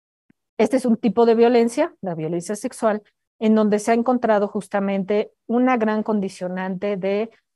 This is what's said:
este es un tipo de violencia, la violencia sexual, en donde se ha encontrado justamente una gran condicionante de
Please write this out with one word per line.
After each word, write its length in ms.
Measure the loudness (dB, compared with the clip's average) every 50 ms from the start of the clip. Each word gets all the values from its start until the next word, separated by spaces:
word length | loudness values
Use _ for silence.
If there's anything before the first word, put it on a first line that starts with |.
| _ _ _ _ _ _ _ _ _ _ _ 0
este 180 | 0 2 2
es 80 | 0 2
un 120 | 0 0
tipo 300 | 2 0 0 2 4 4
de 80 | 4 6
violencia, 580 | 6 4 6 6 4 2 2 0 -2 -2 -2 -4 _
la 140 | -8 -8 -6
violencia 400 | -6 -4 -4 -4 -4 -4 -6 -8
sexual, 480 | -8 -8 -10 -6 -2 0 0 0 -2 -6 _ _ _ _ _ _ _
en 160 | 2 2 4
donde 240 | 4 4 2 0 0
se 100 | 0 0
ha 40 | 0
encontrado 520 | 2 2 0 0 0 2 2 2 2 0
justamente 840 | -2 -4 -8 -6 -4 -4 -4 -2 -2 -2 -2 -2 0 -2 -2 -2 -4 -10 _ _ -4
una 280 | 0 0 2 2 2
gran 280 | 0 0 0 0 -2 -2
condicionante 920 | -2 -2 -2 -2 -4 -8 -8 -10 -8 -6 -6 -6 -6 -6 -6 -6 -6 -4
de 340 | -4 -4 -2 -2 -2 -4 -6 -10 _ _ _ _